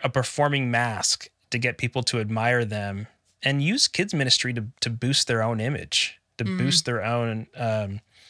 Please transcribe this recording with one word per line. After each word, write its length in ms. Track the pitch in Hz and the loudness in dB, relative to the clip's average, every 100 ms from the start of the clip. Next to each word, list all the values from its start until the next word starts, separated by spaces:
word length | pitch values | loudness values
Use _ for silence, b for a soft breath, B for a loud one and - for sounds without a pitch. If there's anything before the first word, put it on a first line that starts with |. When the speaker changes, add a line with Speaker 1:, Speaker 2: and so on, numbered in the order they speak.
Speaker 1:
a 60 | 139 | 0
performing 600 | 127 120 - 147 143 127 | 0 0 0 2 2 2
mask 600 | 120 120 104 - - - _ _ | 0 0 0 -2 -2 -6 _ _
to 80 | 120 | -2
get 220 | 123 117 | -2 -2
people 240 | 120 135 | -2 -2
to 180 | 120 120 | 0 0
admire 460 | 107 110 113 123 113 | 0 0 2 2 0
them 400 | 104 101 98 107 _ _ _ | -2 -4 -6 -8 _ _ _
and 200 | 135 143 | 0 2
use 260 | 147 254 - | 2 2 2
kids 240 | - 202 | 2 0
ministry 400 | 160 131 - 123 | 0 2 2 0
to, 140 | 120 110 - | -4 -6 -4
to 80 | - | -4
boost 380 | 113 123 139 - | -2 0 2 2
their 140 | 117 | 2
own 180 | 110 113 | 2 0
image, 580 | 113 147 - - - - _ - | -2 -4 -2 -2 -2 -4 _ -6
to 60 | 110 | -2
Speaker 2:
Mm. 100 | 95 | 0
Speaker 1:
boost 300 | 127 - - | 2 2 2
their 180 | 117 | 0
own, 440 | 110 120 117 110 110 | 0 0 0 -4 -8
um, 460 | - 117 110 101 101 - b b | -4 -2 0 -2 -6 -10 b b